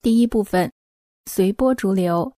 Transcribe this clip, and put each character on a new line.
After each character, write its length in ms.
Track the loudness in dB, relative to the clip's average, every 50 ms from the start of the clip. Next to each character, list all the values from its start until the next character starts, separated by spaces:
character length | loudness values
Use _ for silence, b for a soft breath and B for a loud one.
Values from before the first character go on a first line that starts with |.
第 200 | _ 2 2 4
一 60 | 2
部 160 | 2 2 -2 -2
分， 300 | 0 -2 -2 -2 -2 _ _ _ _ _ _ _ _ _ _ _
随 260 | -10 -2 0 0 0 0
波 200 | _ 0 0 0
逐 200 | 0 -2 -2 0
流。 400 | 0 0 0 0 -2 -2 -4 -8